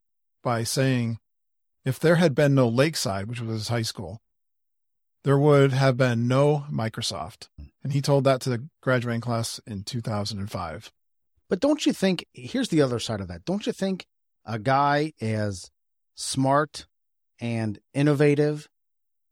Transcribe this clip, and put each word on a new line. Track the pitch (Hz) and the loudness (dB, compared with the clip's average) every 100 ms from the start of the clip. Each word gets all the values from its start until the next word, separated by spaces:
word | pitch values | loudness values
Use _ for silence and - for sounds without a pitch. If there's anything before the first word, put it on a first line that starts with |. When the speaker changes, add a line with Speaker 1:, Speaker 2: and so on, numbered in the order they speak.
| _ _ _ _ | _ _ _ _
Speaker 1:
by | 131 117 | -2 -2
saying, | 113 143 135 127 117 113 _ _ _ _ _ _ 135 | -2 0 2 2 -2 -4 _ _ _ _ _ _ -6
if | - | 0
there | 160 170 | 4 4
had | 175 131 | 4 4
been | 143 | 4
no | 135 120 | 6 4
Lakeside, | 117 156 - 113 98 107 | 4 2 0 -4 -4 -6
which | 120 | -8
was | 113 110 | -6 -6
his | 107 | -4
high | 120 | -4
school, | 110 - - 113 _ _ _ _ _ _ _ _ _ _ | -4 -8 -12 -14 _ _ _ _ _ _ _ _ _ _
there | 135 139 | 0 4
would | 147 143 139 | 6 6 6
have | 131 135 127 | 4 2 4
been | 127 117 120 | 2 2 2
no | 131 147 147 143 | 4 4 2 -2
Microsoft. | 143 110 - - 95 - - - - 73 _ | -6 -4 -6 -8 -8 -10 -14 -20 -20 -20 _
And | 135 | -4
he | 143 | -2
told | 139 139 135 | 2 4 4
that | 127 | 2
to | 135 | 0
the | 117 147 _ | -4 -6 _
graduating | 135 127 120 117 | 0 0 0 -4
class | 120 117 110 - - | -2 -4 -4 -10 -10
in | 101 | -10
two | 98 120 | -8 -8
thousand | 117 104 101 101 | -6 -6 -6 -8
and | 101 | -8
five. | 95 82 78 - _ _ _ _ _ - | -8 -10 -12 -16 _ _ _ _ _ -8
Speaker 2:
But | 190 | -2
don't | 277 302 302 | 0 0 -2
you | |
think, | - 190 170 - | 0 0 0 -6
here's | - 123 262 240 | -16 -8 -6 0
the | 156 | 2
other | 131 117 | 2 -2
side | - 104 | -4 -6
of | 90 | -8
that. | 87 - | -10 -6
Don't | 202 240 | -6 -6
you | |
think | - 190 185 - _ _ _ - | -4 -4 -4 -10 _ _ _ -10
a | 113 | -4
guy | 104 135 143 147 156 - | 0 2 2 2 -2 -4
as | 110 107 104 92 - _ _ _ _ - | -4 -2 -2 -4 -12 _ _ _ _ -12
smart | - 135 131 143 156 - - _ _ _ _ _ | -6 -2 2 2 0 -6 -20 _ _ _ _ _
and | 117 113 110 101 _ | -6 -2 -4 -6 _
innovative | 135 147 143 147 143 147 151 - _ _ _ _ _ _ | 0 2 4 4 4 0 -2 -10 _ _ _ _ _ _